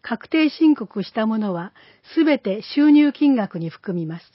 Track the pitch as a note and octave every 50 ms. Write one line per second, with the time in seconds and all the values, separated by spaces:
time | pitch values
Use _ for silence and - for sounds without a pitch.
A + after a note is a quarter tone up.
0 | - - A#3 - - - - D#4+ D#4 D4 - - D#4+ D#4 D4 - G#3+ - - G#3
1 | F#3 - _ A3+ A3 A3 A3 A3 G#3+ G3+ F3+ E3+ E3+ G#3 _ - - _ _ _
2 | _ - - D#4+ D#4+ D#4 C#4+ - _ G3+ F#3+ G#3+ - - - C#4+ D4 D4+ D4 D4
3 | D4 C#4+ - - D4+ C#4+ C4+ A#3 G3+ - - E3+ E3 E3 - - _ - F3+ F3
4 | E3 D#3 D#3+ E3 - _ _